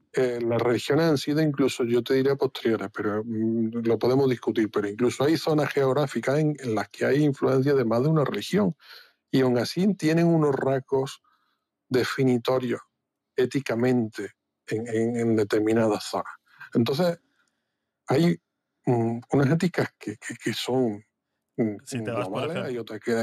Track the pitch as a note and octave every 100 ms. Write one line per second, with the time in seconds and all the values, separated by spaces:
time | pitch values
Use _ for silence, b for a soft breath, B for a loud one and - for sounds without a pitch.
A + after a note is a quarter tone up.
0 | _ - B2+ A#2+ A#2 A#2 A#2 A2+ - C#3+
1 | E3 C#3+ - D3 D#3 C#3 C3 - A#2 B2
2 | A#2 C3+ C3+ C#3 C3+ - A#2 G#2+ F#2+ -
3 | G#2 G#2 A#2 A2 A2 A2+ A2+ A#2 A#2 A2+
4 | A#2+ C3+ C3+ A#2+ - A#2 G#2+ - G2+ G#2+
5 | B2 - C#3 E3 - D3+ C#3+ - C3+ C3
6 | C#3 A#2 B2 D3 D3+ D3 B2 G#2+ G2+ -
7 | A#2+ C#3 D3+ C3+ C3 C3+ C3+ C#3 A#2 A2+
8 | C#3+ D#3+ C3+ G#2 - F#3+ G3 - B B
9 | B B _ C3+ B2+ B2 G#2+ - G3+ F#3
10 | D#3 E3 E3+ E3 D3 C3+ C3+ C3+ - C3+
11 | C3+ - _ _ _ _ _ _ - B2+
12 | A2+ - C3 B2 A#2+ C3 B2 A2+ - _
13 | _ _ _ - B2 C#3 C3+ A#2 B2+ B2
14 | A2 - G2 _ _ _ - A2 A#2+ A2+
15 | A2+ A#2+ A#2 A2 G2+ A2 G#2+ A2+ A2 G#2
16 | - F#2 - - _ B B - A#2 C#3
17 | F3 E3+ _ _ _ _ _ _ _ _
18 | - C3 E3+ E3+ _ _ _ _ - A#2+
19 | A2+ A#2 - C#3 C3+ E3 F#3 - - -
20 | - - - - - A2 - C3 B2 G#2
21 | - _ _ _ _ - A2 G2+ - B2+
22 | A2+ A#2 A#2+ B2+ A#2+ - - A#2+ A2 G#2+
23 | - A2+